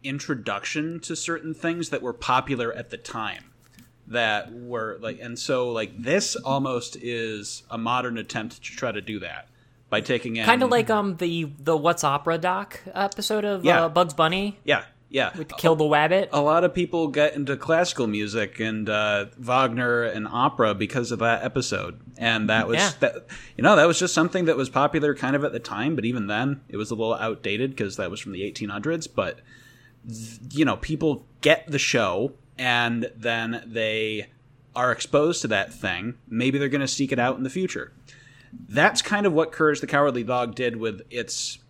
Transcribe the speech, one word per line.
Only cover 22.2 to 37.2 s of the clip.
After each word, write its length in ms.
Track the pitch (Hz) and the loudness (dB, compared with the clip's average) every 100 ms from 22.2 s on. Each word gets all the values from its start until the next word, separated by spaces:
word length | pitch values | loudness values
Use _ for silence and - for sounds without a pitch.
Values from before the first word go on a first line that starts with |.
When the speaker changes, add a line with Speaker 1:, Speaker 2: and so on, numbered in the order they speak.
| 113 113 107 | 0 2 4
Speaker 1:
that 180 | 110 98 | 2 4
was, 100 | 117 | 2
Speaker 2:
Yeah. 120 | 196 147 | 2 4
Speaker 1:
that, 280 | 131 - - - - - | 0 0 -14 -18 -14 2
you 80 | |
know, 140 | 135 202 | 6 8
that 80 | 160 | 8
was 100 | 160 | 6
just 140 | 180 | 2
something 300 | - 165 185 170 | 2 2 2 2
that 120 | 135 | 2
was 120 | 131 | 2
popular 460 | 131 147 156 147 135 | 2 2 2 0 0
kind 220 | 131 143 | 0 0
of 80 | 143 | 0
at 80 | |
the 60 | 117 | -4
time, 360 | - 101 131 151 | -6 -4 -2 0
but 80 | |
even 240 | 113 123 101 | 0 -2 -2
then, 320 | 104 131 139 - | 0 0 -2 -6
it 80 | 104 | -6
was 160 | 107 | -4
a 40 | 113 | -2
little 180 | 113 | 0
outdated 640 | 110 110 101 98 104 135 135 | 0 -2 -4 -4 -2 -2 -2
'cause 180 | 104 95 | -6 -4
that 160 | 92 | -6
was 80 | 95 | -6
from 140 | - | -10
the 100 | 90 | -6
eighteen 260 | 98 - 104 | -6 -6 -8
hundreds, 380 | 101 143 165 160 | -4 -4 -4 -4
but, 320 | - 92 - - - - - - _ - 113 113 117 120 | -4 -4 -6 -16 -20 -20 -20 -20 _ -14 -12 -14 -16 -10
you 140 | 131 147 | 0 2
know, 100 | 101 | 2
people 500 | - 156 160 131 - - | -4 0 0 -2 -6 0
get 240 | 143 135 - | 4 4 2
the 100 | 143 | -2
show, 540 | - 123 101 90 135 - _ - | 0 2 2 0 -2 -4 _ -4
and 520 | 127 120 120 117 117 113 | 0 2 2 0 -2 -4
then 460 | 113 117 113 117 117 | -2 -2 -2 -6 -6
they 600 | 113 110 110 110 107 98 _ _ _ _ - | -2 0 0 -2 -4 -8 _ _ _ _ -2
are 160 | 127 | 0
exposed 500 | 113 - 143 151 170 | 0 2 2 4 0
to 60 | 127 | 0
that 260 | 104 98 | 0 0
thing. 400 | - 98 87 107 120 - | -4 -4 -4 -6 -10 -6
Maybe 280 | 113 127 139 | 0 2 2
they're 100 | 139 | 0
gonna 180 | 143 131 | 0 -2
seek 240 | - 135 | -2 -2
it 60 | |
out 180 | 123 | 2